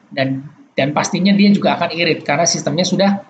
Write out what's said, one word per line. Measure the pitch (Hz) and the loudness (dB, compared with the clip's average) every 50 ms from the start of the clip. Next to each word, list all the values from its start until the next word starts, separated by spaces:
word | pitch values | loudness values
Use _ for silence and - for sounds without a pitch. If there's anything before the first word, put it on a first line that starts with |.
| _ _ - | _ _ -6
dan | 139 135 135 135 135 - - - - - _ _ - | -4 -2 -2 -2 -4 -8 -12 -18 -20 -20 _ _ -2
dan | 135 143 147 | -2 0 0
pastinya | 160 143 - - 170 180 202 202 | -2 -2 -2 -2 0 2 2 4
dia | 202 202 202 202 | 4 4 4 4
juga | 175 - 160 139 | 4 2 0 0
akan | - 170 170 160 | 0 -2 -4 -2
irit | 165 170 165 156 160 - | -2 0 0 0 -2 -2
karena | - 147 143 - - | -2 0 0 0 0
sistemnya | - 156 - 151 143 160 180 - | 0 -2 -2 -4 -2 -2 -2 0
sudah | 190 - 196 - 202 196 - - | 0 2 2 2 0 -2 -4 -12